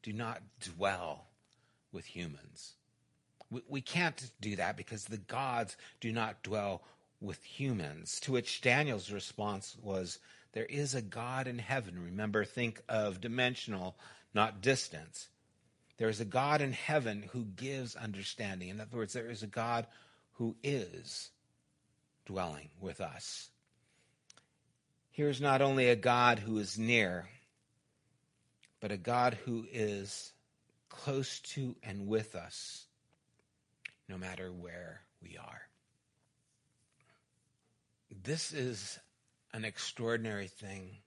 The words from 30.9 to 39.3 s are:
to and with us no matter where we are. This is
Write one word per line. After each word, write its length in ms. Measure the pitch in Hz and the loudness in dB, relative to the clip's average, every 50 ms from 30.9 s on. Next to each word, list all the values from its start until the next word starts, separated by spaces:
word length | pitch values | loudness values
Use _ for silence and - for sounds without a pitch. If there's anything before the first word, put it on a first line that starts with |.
| - - - 143 135 139 135 - - - | -18 -6 -4 -2 0 0 0 -2 -6 -10
to 360 | - - - 147 135 123 - - - | -10 -8 -6 -4 -4 -4 -6 -8 -10
and 240 | - 95 101 98 | -8 -8 -6 -2
with 280 | 101 110 110 107 - - | 2 2 2 0 0 -8
us 500 | 90 82 - - - - - - - - _ _ _ _ _ _ _ _ _ _ _ _ _ _ _ _ _ _ _ _ - _ _ _ | -10 -10 -8 -10 -10 -10 -10 -12 -12 -16 _ _ _ _ _ _ _ _ _ _ _ _ _ _ _ _ _ _ _ _ -18 _ _ _
no 100 | - 95 | -12 -10
matter 340 | 92 92 92 92 92 92 92 | -8 -8 -8 -8 -8 -8 -8
where 500 | 90 90 87 90 87 87 87 82 82 - - _ _ _ | -8 -10 -12 -10 -10 -12 -12 -12 -14 -16 -20 _ _ _
we 160 | 90 87 82 | -20 -18 -16
are. 240 | 80 82 85 - - - _ _ _ _ _ _ _ _ _ _ _ _ _ _ _ _ _ _ _ _ _ _ _ _ _ _ _ _ _ _ _ _ _ _ _ _ _ _ _ _ _ _ _ _ _ _ _ _ _ 107 95 90 | -14 -14 -14 -14 -16 -18 _ _ _ _ _ _ _ _ _ _ _ _ _ _ _ _ _ _ _ _ _ _ _ _ _ _ _ _ _ _ _ _ _ _ _ _ _ _ _ _ _ _ _ _ _ _ _ _ _ -18 -10 -4
This 300 | - 156 160 - - 156 | -2 -2 -2 -2 -4 -2
is 460 | 147 127 127 117 95 98 - - - - _ _ _ _ _ | -2 -2 -2 -2 -4 -8 -10 -12 -12 -16 _ _ _ _ _